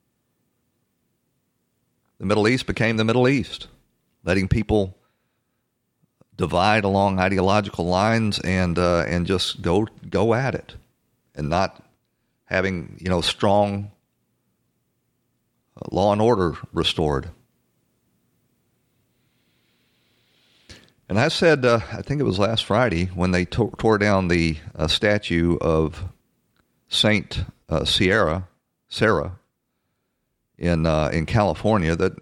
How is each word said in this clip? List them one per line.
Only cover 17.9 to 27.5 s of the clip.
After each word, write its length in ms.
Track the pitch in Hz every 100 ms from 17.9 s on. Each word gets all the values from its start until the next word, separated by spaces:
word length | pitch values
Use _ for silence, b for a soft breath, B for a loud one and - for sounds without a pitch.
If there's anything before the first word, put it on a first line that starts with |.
| _ _ _ _ _ _ _ _ _ _ _ _ _ _ _ _ _ b b b b b b b b b b b b b b -
And 100 | 95
I 80 | 147
said, 380 | - 175 147 127
uh, 160 | 117 -
I 100 | -
think 200 | - 143
it 40 | 117
was 140 | 92
last 240 | 101 113
Friday, 440 | - 104 123 82 92
when 240 | 90 92
they 120 | 90 90
to-, 280 | - 104 -
tore 200 | 113 107
down 320 | 104 98 90
the, 280 | 85 82 80 - -
uh, 120 | 78
statue 680 | - 104 104 - 85 85 85
of 480 | 82 80 78 78 92 - _ _ _ _ _ _ -
Saint, 560 | - 110 107 - - -